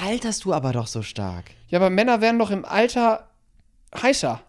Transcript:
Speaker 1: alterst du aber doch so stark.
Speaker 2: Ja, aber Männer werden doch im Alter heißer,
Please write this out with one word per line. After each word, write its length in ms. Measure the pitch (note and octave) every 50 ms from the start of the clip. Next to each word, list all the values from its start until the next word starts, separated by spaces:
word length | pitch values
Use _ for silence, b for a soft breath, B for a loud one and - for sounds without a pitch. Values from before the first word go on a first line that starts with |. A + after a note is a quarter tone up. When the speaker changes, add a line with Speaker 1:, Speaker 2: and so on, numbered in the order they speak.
| F3+
Speaker 1:
alterst 420 | G3 A3+ A#3+ - A3+ G#3 - -
du 80 | F#3 E3+
aber 180 | D#3 C3 C3 A#2
doch 140 | A#2+ A2+
so 160 | - - A2+ G#2
stark. 440 | - - - G2+ F#2 F2+ F2 - - - - - -
Speaker 2:
Ja, 100 | E3+ F3+
aber 120 | F#3+ F#3
Männer 300 | F#3 G3 A3+ B3+ A#3+ G#3+
werden 180 | A3 A3+ A#3 A#3
doch 120 | A3+ G3
im 140 | G3+ F#3+ -
Alter 600 | - - G3+ A#3 A#3+ - B3 A#3 A3+ A3 - - _ _ _ _ _ _ _ _ _ _ _ _ - - -
heißer, 400 | - B3+ C#4 - - C3 A2+ - -